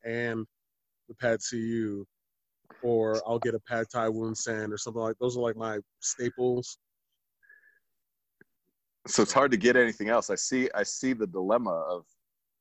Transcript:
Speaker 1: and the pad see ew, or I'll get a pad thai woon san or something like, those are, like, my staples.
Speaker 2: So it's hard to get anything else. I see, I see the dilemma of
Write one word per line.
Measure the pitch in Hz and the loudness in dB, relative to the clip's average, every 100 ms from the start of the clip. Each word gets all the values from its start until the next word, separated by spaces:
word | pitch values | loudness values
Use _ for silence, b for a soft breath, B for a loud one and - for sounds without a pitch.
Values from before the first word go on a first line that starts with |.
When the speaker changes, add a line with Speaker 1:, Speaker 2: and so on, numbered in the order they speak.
Speaker 1:
and | 117 117 120 113 110 _ _ _ _ _ - | -6 -4 -2 -4 -6 _ _ _ _ _ -20
the | |
pad | 117 123 110 | -2 0 0
see | - 120 | -2 -4
ew, | 113 117 107 101 98 _ _ _ _ _ _ - | -2 -2 -2 -4 -10 _ _ _ _ _ _ -6
or | 120 117 110 110 110 | 0 2 2 0 0
I'll | 117 | -2
get | 120 | 0
a | 113 | -2
pad | - 117 113 | -2 -4 -2
thai | 123 113 | -2 0
woon | 110 113 | 0 -4
san | 110 120 110 107 | -4 -4 -4 -4
or | 104 | -6
something | 120 113 | -6 -4
like, | 110 110 | -4 -2
those | 123 123 | -2 0
are, | |
like, | 117 110 | -2 -2
my | 113 104 - _ | -4 -6 -8 _
staples. | - - 120 127 127 123 120 - _ _ _ _ _ _ b b b b _ _ _ _ _ _ - _ _ _ _ _ - | -8 -4 -4 0 0 0 -4 -14 _ _ _ _ _ _ b b b b _ _ _ _ _ _ -20 _ _ _ _ _ -2
Speaker 2:
So | - | 2
it's | 107 | 4
hard | 135 139 | 6 4
to | 117 | 4
get | 117 123 | 6 6
anything | 117 - 104 | 4 2 0
else. | 117 - | 2 2
I | 95 | -4
see, | - 131 127 | 0 0 0
I | 107 | 0
see | 98 - 131 | -4 -2 -2
the | 120 104 | -2 -2
dilemma | 92 92 120 107 | -2 2 2 2
of | 82 80 90 - _ _ _ _ _ | -4 -4 -6 -10 _ _ _ _ _